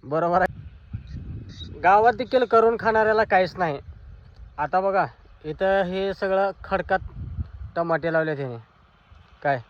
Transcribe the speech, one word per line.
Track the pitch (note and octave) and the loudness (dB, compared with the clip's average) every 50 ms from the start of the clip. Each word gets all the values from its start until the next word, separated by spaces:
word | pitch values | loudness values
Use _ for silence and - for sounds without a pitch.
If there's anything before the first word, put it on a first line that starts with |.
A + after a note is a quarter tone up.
| - | -8
बरोबर | C3 C#3+ D#3+ E3 E3+ F3 F#3 | -2 -2 0 0 2 2 2
आहे. | F#3 E3 - - - - - - - - - - - - - - - - - - - - - - - - - - | 2 0 -4 -8 -16 -16 -18 -20 -20 -14 -12 -12 -12 -10 -14 -12 -12 -12 -12 -12 -12 -14 -14 -14 -14 -14 -12 2
गावात | - E3+ G3 G#3 A3 A#3+ A#3+ | 4 6 6 8 6 4 4
देखील | G#3 B3+ G#3 - B3+ B3+ | 2 -4 0 2 0 2
करून | G#3 - A3+ A3 A3+ A3+ G#3+ | 4 4 6 6 6 2 2
खाणाऱ्याला | F3 A3 A3 A3 A3 G#3+ A3 A3 A3 | 0 0 2 4 4 4 4 2 2
काहीच | - G#3 F#3 F#3 E3+ - | 4 4 2 2 2 0
नाही. | F3+ F#3 E3 C#3+ C3+ - - - - - - - - - - - - - - - | -2 -2 -2 -2 -6 -10 -14 -18 -18 -18 -20 -20 -20 -20 -20 -20 -20 -20 -18 -8
आता | - D3+ D3 F3 F#3 | -6 -6 0 0 0
बघा, | F#3+ G3 G3 G3 E3 C3+ - - - - - - - | 0 2 2 2 0 0 -4 -16 -20 -20 -20 -14 -10
इथं | D#3 D#3 - F#3+ F#3+ G3 G3 F#3+ | -10 -6 -2 0 2 2 2 2
हे | F3 F#3 F#3+ F#3+ G3 F#3 | 0 -2 -4 -2 -4 -4
सगळं | - G#3 F#3+ F#3+ F#3+ G3 G3 F#3 - - | -4 -2 0 2 2 0 0 -2 -6 -8
खडकात | - F#3+ F#3 F3 - F#3+ F#3+ - - - - - - - - - - - - - - - | -4 -4 -4 0 0 -2 -2 -2 -6 -12 -12 -12 -10 -8 -8 -8 -8 -10 -14 -16 -10 -6
टमाटे | E3+ E3+ E3+ E3 D#3+ D3 E3 D#3+ | -4 -2 0 0 0 0 0 0
लावले | D#3+ D#3+ D#3 D3+ | 2 0 0 -2
त्याने. | C3+ C#3 C3 A#2+ A2+ A2+ _ _ _ _ _ _ _ _ _ - - - _ - _ - | -4 -6 -8 -8 -10 -14 _ _ _ _ _ _ _ _ _ -20 -20 -20 _ -20 _ 0
काय? | D3 C#3 B2 A#2 _ | 0 0 0 -4 _